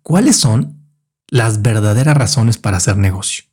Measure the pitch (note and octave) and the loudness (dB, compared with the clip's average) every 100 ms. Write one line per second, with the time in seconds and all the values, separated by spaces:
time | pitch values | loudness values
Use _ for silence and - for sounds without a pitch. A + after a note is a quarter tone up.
0 | - E3 C4 A#3+ C3 A2 - - _ _ | -2 0 2 2 2 0 -2 -10 _ _
1 | _ _ _ B2+ A2+ G#2+ G#2+ A2 G#2 G#2 | _ _ _ -2 0 0 0 0 0 2
2 | C#3+ D3 A#2 - A2+ A2 A2 F#2+ - G2+ | 2 2 0 0 0 0 -2 -2 -2 0
3 | G2 F#2 - - - | 0 -2 -8 -10 -14